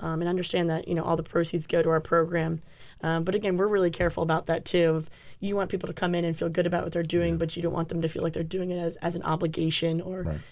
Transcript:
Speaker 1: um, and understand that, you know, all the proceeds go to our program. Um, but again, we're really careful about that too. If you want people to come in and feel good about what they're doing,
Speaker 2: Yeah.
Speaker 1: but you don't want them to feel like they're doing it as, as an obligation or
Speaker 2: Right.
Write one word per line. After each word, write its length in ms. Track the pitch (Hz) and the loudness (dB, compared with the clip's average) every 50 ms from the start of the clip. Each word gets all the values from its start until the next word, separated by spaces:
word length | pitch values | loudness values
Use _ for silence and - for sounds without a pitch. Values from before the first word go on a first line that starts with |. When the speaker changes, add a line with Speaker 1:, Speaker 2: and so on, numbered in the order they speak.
Speaker 1:
um, 200 | - 165 160 160 | -6 -4 -2 -2
and 60 | 175 175 | 0 0
understand 400 | 180 180 175 - - 180 170 165 | 0 0 0 0 0 2 2 2
that, 180 | 160 165 - - | 2 0 -2 -2
you 60 | 175 | -2
know, 80 | 160 | 0
all 120 | 160 165 165 | 2 0 0
the 60 | 160 | 0
proceeds 440 | 165 - - 170 165 160 - 165 156 | -2 0 0 0 0 2 0 -4 -2
go 160 | - 175 170 | 2 2 4
to 80 | 160 165 | 4 4
our 100 | 160 160 | 4 2
program. 640 | 160 - 170 170 165 170 175 165 160 165 165 160 - - - - - - - - | 2 4 4 4 4 4 2 0 0 0 -2 -4 -6 -12 -20 -20 -20 -20 -14 -4
Um, 200 | - 160 165 165 | -2 0 0 2
but 120 | 165 190 185 | 0 0 0
again, 220 | 208 214 196 180 | 0 2 2 2
we're 100 | 175 196 214 | 2 2 4
really 220 | 208 196 180 175 | 4 4 4 2
careful 320 | 160 - 180 165 - 180 | 2 2 0 0 0 0
about 240 | 170 165 156 170 - | 0 2 0 0 2
that 180 | - 165 - - | 0 -2 -2 0
too. 320 | - - 180 170 160 160 160 | 0 2 4 4 6 4 2
If 80 | 156 - - - - - - - | -2 -6 -12 -18 -18 -18 -12 -6
you 160 | 196 202 202 | -4 -2 0
want 120 | 202 190 - | 0 0 0
people 180 | - 185 190 190 | -2 -4 -4 -6
to 40 | |
come 220 | - - 185 175 180 | -4 -2 -2 0 0
in 100 | 170 170 | 2 0
and 100 | 170 160 | 0 -2
feel 140 | - 170 170 | -2 -2 -2
good 180 | 165 180 175 | 0 2 2
about 180 | 175 180 170 - | 2 2 0 -2
what 80 | 170 | -2
they're 100 | 160 170 | -2 -2
doing, 300 | 170 160 170 175 170 170 170 | -2 0 2 2 2 2 0
Speaker 2:
Yeah. 20 | 165 | 0
Speaker 1:
but 160 | 165 160 - | -2 -2 -4
you 60 | 175 | -2
don't 120 | 170 165 - | -4 -2 0
want 160 | 170 165 - | -2 -4 -2
them 100 | 175 165 | -2 -2
to 80 | 165 160 | -2 -2
feel 140 | - - | -2 0
like 100 | - 165 | -2 -2
they're 100 | 160 175 | -2 -2
doing 280 | 170 160 185 190 180 180 | -4 -2 -2 -4 -2 -2
it 80 | 175 175 | -4 -2
as, 180 | 170 165 170 | -2 -4 -4
as 180 | - 170 170 170 | -4 -6 -4 -4
an 60 | 170 - | -4 -2
obligation 760 | - 160 180 175 160 165 - 160 160 156 - 165 165 160 165 | -2 -2 0 0 -2 -2 0 0 0 0 0 0 0 0 0
or 220 | - 185 185 190 | -2 -4 -6 -4
Speaker 2:
Right. 160 | 175 165 151 151 - - | -4 -4 -4 -4 -8 -12